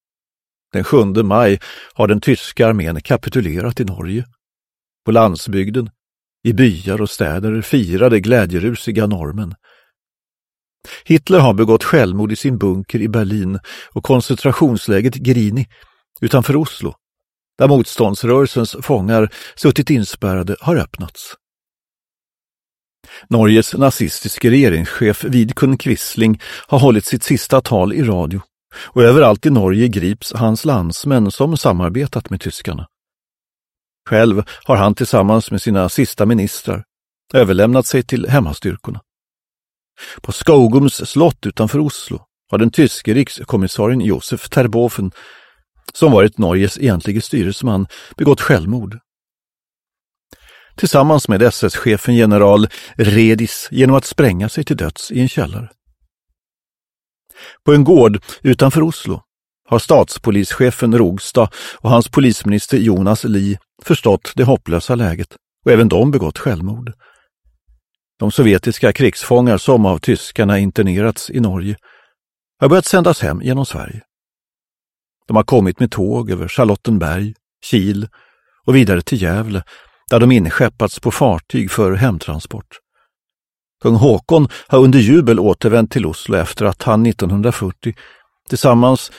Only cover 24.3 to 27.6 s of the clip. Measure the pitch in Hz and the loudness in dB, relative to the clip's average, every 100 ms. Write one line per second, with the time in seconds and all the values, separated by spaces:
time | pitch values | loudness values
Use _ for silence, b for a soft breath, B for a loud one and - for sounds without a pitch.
24.3 | - 120 127 131 82 87 - 110 104 - | -2 2 4 4 2 -4 -2 -2 -2 -2
25.3 | 123 113 - 135 131 - 113 - - 113 | 0 0 0 0 0 -2 -6 -6 -2 0
26.3 | 107 B B B 143 139 110 - 131 - | 0 B B B 2 4 2 0 -6 -2
27.3 | 139 - 135 | -4 0 0